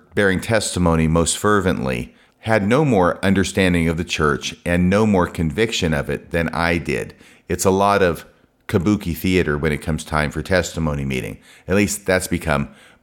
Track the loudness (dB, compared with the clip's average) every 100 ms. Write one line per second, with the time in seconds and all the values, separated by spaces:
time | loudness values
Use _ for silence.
0 | _ 0 0 0 0 -2 0 0 2 2
1 | 2 2 0 0 0 2 0 -2 -4 -4
2 | -8 -14 _ _ 0 0 2 2 2 4
3 | 2 2 0 2 0 0 2 2 0 -2
4 | -4 -2 0 0 -6 -8 -2 0 2 2
5 | 2 2 0 -2 -4 0 -2 0 -2 -2
6 | -2 -6 -4 -4 -2 -2 0 0 -2 -4
7 | -6 -12 -20 -20 -8 -2 2 4 4 4
8 | 2 0 -8 _ _ _ -2 0 2 0
9 | -2 -2 2 2 2 0 0 -2 -4 -6
10 | -2 -2 -2 -4 0 0 0 -4 -4 -4
11 | -4 -4 -6 -12 -20 -18 -2 0 0 -2
12 | 0 0 0 -4 -2 -2 -2 -10 -20 _